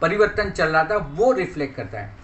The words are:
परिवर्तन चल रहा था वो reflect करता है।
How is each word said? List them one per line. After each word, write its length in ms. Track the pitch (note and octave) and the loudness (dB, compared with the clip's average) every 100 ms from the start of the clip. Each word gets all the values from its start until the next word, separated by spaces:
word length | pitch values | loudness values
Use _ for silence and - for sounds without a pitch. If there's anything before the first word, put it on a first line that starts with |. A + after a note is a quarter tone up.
परिवर्तन 500 | E3 G#3 G#3 G#3+ G3+ | 0 2 2 2 -2
चल 180 | - D#3+ | 0 2
रहा 160 | D#3+ | 2
था 120 | D#3+ G#3+ | 2 0
वो 360 | D3 D3+ B3 | -2 2 2
reflect 440 | G#3+ F3 D3+ C#3 - | 2 -2 -4 -6 -6
करता 220 | A2 G#2+ | -10 -10
है। 180 | G2+ - | -12 -14